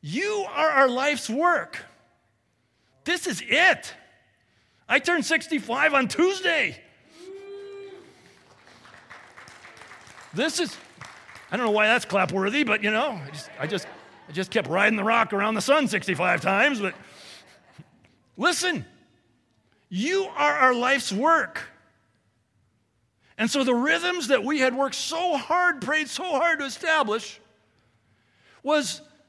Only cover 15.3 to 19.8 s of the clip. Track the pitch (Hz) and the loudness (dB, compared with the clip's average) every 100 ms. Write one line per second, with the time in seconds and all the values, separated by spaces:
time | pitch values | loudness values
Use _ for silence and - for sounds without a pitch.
15.3 | 202 208 220 208 285 269 208 - 170 180 | 2 0 0 2 4 4 -2 -2 -2 0
16.3 | 175 156 190 269 262 196 - - - - | 2 2 4 2 2 -4 -8 -18 -20 -20
17.3 | - - - _ - - _ _ _ _ | -20 -20 -20 _ -20 -20 _ _ _ _
18.3 | - 311 349 359 294 120 _ _ _ _ | -2 0 0 -2 -4 -6 _ _ _ _
19.3 | _ _ _ _ _ | _ _ _ _ _